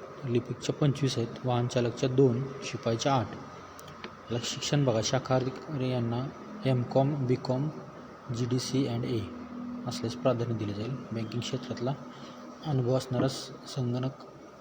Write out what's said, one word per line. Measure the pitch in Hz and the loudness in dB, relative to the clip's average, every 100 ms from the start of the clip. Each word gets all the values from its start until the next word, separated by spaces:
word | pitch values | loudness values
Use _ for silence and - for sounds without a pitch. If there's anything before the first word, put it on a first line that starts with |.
| - - 131 | -8 -8 2
लिपिकच्या | 117 - 123 - 135 | 2 2 -6 -4 2
पंचवीस | 147 127 135 120 | 4 4 2 2
आहेत, | 117 - 127 | -2 -2 0
वाहनचालकच्या | 120 120 127 120 - 131 | 2 2 2 2 2 2
दोन, | 127 135 120 135 - | 8 6 6 -2 -6
शिपाईच्या | - 117 120 113 143 135 | -6 -2 0 2 4 2
आठ. | 101 - - - - - - - - - - | 2 -6 -12 -14 -16 -16 -16 -14 -14 -14 -4
याला | 117 | -4
शिक्षण | - - - 147 135 | -2 -4 2 4 6
बघा, | 110 | 4
शाखा | 107 131 - 131 | 4 0 4 2
अधिकारी | 127 - - 147 127 | 2 -4 -6 -2 0
यांना | 127 117 117 139 - - - 131 | 0 0 -2 -4 -8 -12 -2 2
एमकॉम, | 127 117 131 139 147 123 | 2 4 4 4 4 2
बीकॉम, | 123 - 127 151 - - - - - - 117 | 2 2 0 0 -4 -12 -14 -16 -14 -6 -2
जीडीसी | 123 127 - 131 131 | 2 0 2 0 2
and | 117 | 0
ए | 127 117 98 - - - - - - | 0 0 -2 -8 -10 -8 -8 -6 -6
असल्यास | - 120 - | -2 -4 2
प्राधान्य | 135 120 117 110 | 2 2 0 0
दिले | 101 | -2
जाईल. | 101 117 135 - | -2 -4 -4 -4
बँकिंग | 113 107 120 | -4 -4 -4
क्षेत्रातला | - 131 - 107 123 143 - - - - - - 156 | -4 -4 -4 -4 -2 -2 -8 -14 -14 -14 -14 -10 0
अनुभव | 135 120 131 | 2 4 2
असणारा | - 123 131 | 2 2 2
स-, | 135 - - - | 0 -8 -12 -8
संगणक | - 123 123 131 - - - - - | -2 0 0 -2 -4 -16 -18 -20 -20